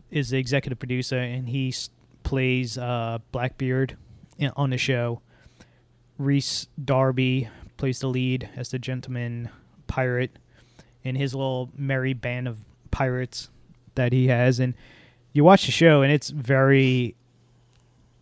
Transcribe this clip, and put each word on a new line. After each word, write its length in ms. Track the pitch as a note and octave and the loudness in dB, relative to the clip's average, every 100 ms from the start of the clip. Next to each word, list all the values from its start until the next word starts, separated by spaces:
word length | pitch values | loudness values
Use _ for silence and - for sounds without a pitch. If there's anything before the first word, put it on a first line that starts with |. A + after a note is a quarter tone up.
| - | -8
is 180 | D#3 B2 | -6 -2
the 100 | C3 | -2
executive 400 | B2 C#3 C3+ B2 | 0 -2 -2 -8
producer, 400 | B2+ B2+ B2 B2+ | -6 -4 -4 -4
and 300 | B2 B2 B2 | -4 -6 -6
he 220 | C3+ C3 | -4 -4
s-, 180 | - - _ _ _ | -6 -12 _ _ _
plays, 520 | - C3+ C3 B2+ B2 A#2+ | -4 0 2 0 -2 -6
uh, 440 | B2 A#2+ A2+ A2+ - | -6 -4 -4 -6 -8
Blackbeard 640 | B2+ B2+ - C3 B2+ C3 - - - - - | -6 -6 -4 -2 0 -2 -6 -20 -20 -18 -6
in, 160 | C#3+ | -4
on 140 | - C#3 | -2 -2
the 80 | B2 | -2
show. 460 | - B2 A#2+ A#2 _ _ - _ - _ _ _ _ - | -2 -2 -2 -6 _ _ -20 _ -20 _ _ _ _ -6
Reese 500 | C#3 C#3 - - - - | 0 0 0 -6 -10 -10
Darby 640 | C3 C3 C3+ C3 C3 B2+ A2 - - - | -2 2 2 2 0 0 -4 -10 -20 -6
plays 220 | C3+ B2 | -6 -4
the 80 | C3+ | -4
lead 420 | B2+ B2+ B2+ A2+ | -2 -2 -2 -6
as 140 | - B2 | -12 -10
the 100 | C3 | -8
gentleman 680 | A#2+ B2+ B2+ B2 A#2+ A#2+ A#2 - _ _ - | -8 -8 -8 -8 -8 -8 -12 -14 _ _ -8
pirate 520 | - B2+ B2 C3 - _ _ _ _ - _ | -2 0 0 -4 -8 _ _ _ _ -20 _
in 140 | C3 C3 | -8 -4
his 180 | C#3 | -4
little 360 | C3+ C3+ B2+ B2+ - | -4 -4 -4 -6 -8
merry 380 | C3+ C3+ C3 | -4 -2 -2
band 340 | B2+ B2 B2 B2+ | -4 -6 -6 -8
of 80 | A2 - _ - | -10 -16 _ -8
pirates 600 | - C3 B2+ B2+ - - _ - - _ | -2 -2 -2 -6 -10 -16 _ -20 -20 _
that 160 | - A#2+ | -2 2
he 180 | B2+ B2+ | 4 4
has. 300 | A#2+ B2 B2 | 4 4 2
And 140 | B2+ A#2+ - - - _ _ | 0 -4 -12 -20 -20 _ _
you 100 | D3 | 4
watch 220 | D#3 G3 - | 8 8 6
the 60 | |
show, 280 | - E3 D3 | 4 6 8
and 100 | C3+ | 6
it's 200 | D3 - | 2 0
very, 840 | D3 B2 C3+ C3+ C#3 C3 B2+ A#2+ - _ _ _ _ _ _ _ _ _ _ | -8 0 4 6 6 6 2 -2 -6 _ _ _ _ _ _ _ _ _ _